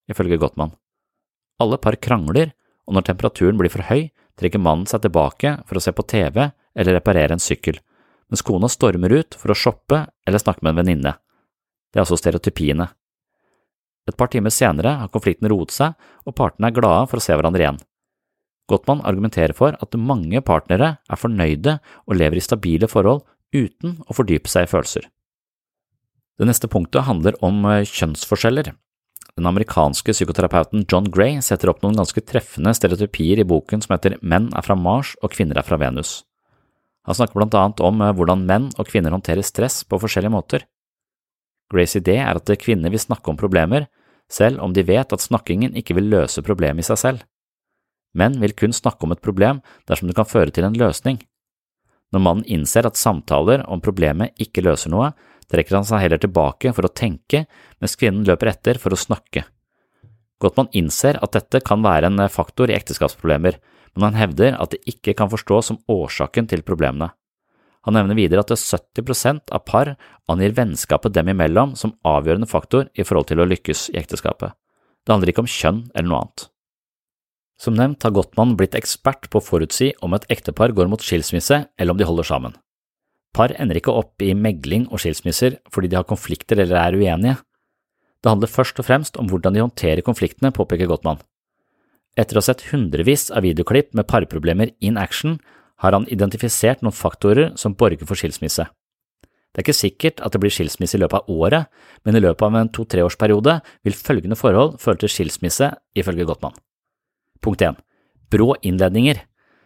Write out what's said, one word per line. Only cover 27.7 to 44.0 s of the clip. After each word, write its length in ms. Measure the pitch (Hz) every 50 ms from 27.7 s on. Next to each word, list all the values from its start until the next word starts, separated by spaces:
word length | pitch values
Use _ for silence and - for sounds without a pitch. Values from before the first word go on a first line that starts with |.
| 104 104 101
kjønnsforskjeller. 880 | - - - 92 80 73 - - - 104 - - 117 127 143 156 78 - - _ _ _ _ _ _ _ - - - _ -
Den 80 | 85
amerikanske 680 | 87 92 101 110 - - - 78 71 69 - - - 107
psykoterapeuten 720 | - 90 82 82 - 90 85 - 87 78 - - 107 98 -
John 160 | 92 90 101
Gray 360 | 98 - 92 104 131 151 139
setter 280 | 127 - 104 - - 92
opp 140 | 85 - -
noen 120 | 101 107
ganske 300 | 107 95 - - 107 -
treffende 480 | - - 117 - - - - 78 107 117
stereotypier 640 | - - 90 90 90 104 101 - - - 82 98 110
i 40 | 101
boken 400 | 87 85 76 - - 107 107 -
som 100 | - 95
heter 220 | 85 - 98 - - -
Menn 260 | 87 80 - 113 - -
er 60 | -
fra 140 | - - 98
Mars 400 | 92 87 90 107 131 139 - - -
og 100 | - -
kvinner 260 | - - 98 76 69 71
er 60 | -
fra 140 | - 95 76
Venus. 460 | 73 65 64 65 76 - - - - _ _ _ _ _ _ _ _ _ _ _ _ _ _ _ _
Han 100 | - -
snakker 180 | - 120 107 -
blant 200 | 101 107 110 110
annet 260 | 101 95 104 104 -
om, 200 | 82 90 107 110
eh, 120 | 104 104 101
hvordan 320 | 90 85 85 95 95 92
menn 260 | 90 95 107 135 139 - -
og 80 | 107 -
kvinner 240 | - 107 85 78
håndterer 320 | 85 95 - - 82 95 98
stress 400 | - - - 113 127 - - -
på 160 | - 101 92
forskjellige 320 | 107 107 - 98 92 107
måter. 320 | 113 98 - - - 127 - _ _ _ _ _ _ _ _ _ _ _ _ _ _ _ _ _ _ _ _ _
Grays 240 | 104 90 87 - -
idé 220 | 101 85 92 95 123
er 180 | 139 - 87
at 100 | 85 - - 104 -
kvinner 300 | - - 113 90 78 85
vil 100 | 101 110
snakke 300 | - - 110 - - -
om 80 | 76 71
problemer, 500 | 110 98 92 85 80 85 120 147 143 - _ _